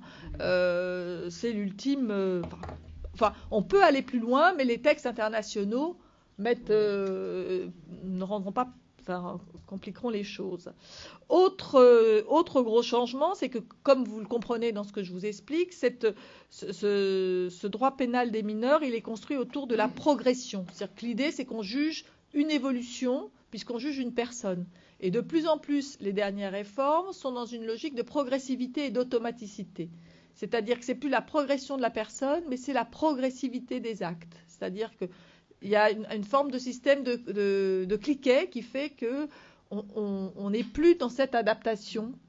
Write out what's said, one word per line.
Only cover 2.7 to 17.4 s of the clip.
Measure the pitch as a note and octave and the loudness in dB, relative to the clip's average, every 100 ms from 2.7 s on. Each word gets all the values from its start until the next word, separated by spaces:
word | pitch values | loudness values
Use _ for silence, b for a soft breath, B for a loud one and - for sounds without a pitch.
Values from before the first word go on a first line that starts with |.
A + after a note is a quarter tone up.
| - - - - | -12 -16 -14 -12
enfin, | - G#3 B B | 0 0 B B
on | A3 | -2
peut | F#3 G4 | 4 6
aller | F4+ C#4 | 8 6
plus | B3+ B3 | 2 -2
loin, | A3+ C4 E4+ | 2 6 6
mais | F4+ | 4
les | C4 A#3 | 2 2
textes | C4+ D4+ | 2 2
internationaux | B3+ A#3 G#3+ A3 G#3+ A3 G3+ A#3 D#4 F4 b b b - | 0 -2 -2 -2 -4 -4 -2 0 -2 -6 b b b -4
mettent, | G#3+ A#3+ A#3+ | 0 0 2
euh, | G#3+ G#3 G3+ G3 F#3+ F#3+ F3 F#3 F#3 F3+ F3 E3 F3 | 4 4 2 -2 -2 -4 -4 -2 -2 -4 -10 -16 -12
ne | F#3 F#3 | -6 -4
rendront | F#3 G#3 F#3+ | -4 -4 -2
pas | G3 B3 - _ _ | -2 -4 -8 _ _
enfin, | - F3+ F3+ F3 - E3+ - | -8 -6 -6 -10 -14 -20 -14
compliqueront | G3 G#3 F3+ B3 | -12 -12 -8 -6
les | G#3+ | -4
choses. | G3+ - G3 F3 - - B B B B - | -6 -8 -8 -8 -12 -18 B B B B 2
Autre, | D#4+ F#4 F#4 - C#4 | 6 6 4 4 10
euh, | B3 A#3 A3+ G#3+ G#3+ | 10 10 8 4 6
autre | D4 E4+ C#4 | 4 4 2
gros | A#3 A3 | 4 4
changement, | - A#3+ A#3+ B3+ D#4 | 4 2 0 0 0
c'est | G4 C4+ | 0 -4
que, | A3+ - - | -4 -10 -2
comme | - C4 | 4 4
vous | A3+ G#3+ | 2 -6
le | G#3 | -6
comprenez | A#3 - A#3 A#3 | -6 -2 -2 -2
dans | G#3 | -2
ce | G3+ | -6
que | G#3 | -6
je | F3+ | -6
vous | F3+ G#3 | -6 -6
explique, | G#3 - D#4 F4+ | -8 -4 -2 -2
cette, | - B3 - G#3+ G3+ B B B | 0 -2 0 -2 -2 B B B
ce, | - - | -12 -10
ce, | - G#3 G3+ G3 F#3+ F#3 F3+ | -4 0 2 2 2 0 0